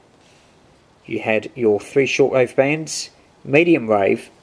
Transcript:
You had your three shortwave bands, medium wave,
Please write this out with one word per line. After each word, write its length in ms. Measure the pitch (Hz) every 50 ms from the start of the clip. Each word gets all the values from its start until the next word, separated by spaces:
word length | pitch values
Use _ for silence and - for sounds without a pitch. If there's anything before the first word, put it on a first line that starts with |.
| _ _ _ _ _ _ _ _ _ _ _ _ _ _ _ _ _ _ _ _ _
You 140 | - 110 104
had 320 | - 117 110 107 - - -
your 260 | 120 117 107 104 101
three 260 | - - - 139 139
shortwave 500 | - - - 139 - - 131 123 113 -
bands, 540 | - 135 139 151 160 156 147 - - - - _ _ _ _ _ _ -
medium 420 | 120 139 151 170 175 165 131 117
wave, 440 | 110 107 101 98 - 113 117 - - - _